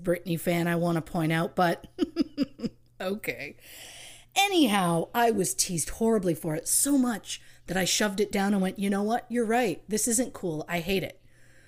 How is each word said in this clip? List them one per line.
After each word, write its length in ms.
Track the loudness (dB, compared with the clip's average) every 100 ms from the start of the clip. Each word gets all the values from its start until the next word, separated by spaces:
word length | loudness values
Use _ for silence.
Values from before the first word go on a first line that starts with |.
Britney 340 | -2 -2 -2 -4
fan, 300 | 0 0 2
I 80 | 0
wanna 260 | 0 0
point 300 | -2 -2 0
out, 240 | 0 0 2
but 300 | 2 2 -6 -6 -4 -2 -4 -2
<laughs> 560 | -6 -4 -10 -10 _ -8
okay. 560 | -6 -6 -6 -8 -10 -14 -20 -20 -18 -18 -20 -20 -6 0
Anyhow, 720 | 2 6 6 6 4 2 0
I 180 | 2 2
was 200 | 4 0
teased 360 | 0 -2 -2 -4
horribly 440 | 0 2 2 2
for 200 | -2 -2
it, 140 | -6 -2
so 280 | 0 4 4
much 440 | 2 -2 -8 -14 -14 -20 -6
that 100 | -2
I 80 |
shoved 360 | 0 2 0 0
it 100 | 0
down 200 | 0 2
and 80 | 2
went, 160 | 0 -2
"You 100 | -2
know 140 | 0
what? 240 | 0 -2 -2
You're 160 | -2
right. 380 | 0 2 0 -2 -4
This 180 | -2 0
isn't 240 | 0 -2
cool. 320 | -4 -6 -4 -4
I 100 | -4
hate 220 | -2 -2
it." 180 | -2 -10 -20 -20 -20 -20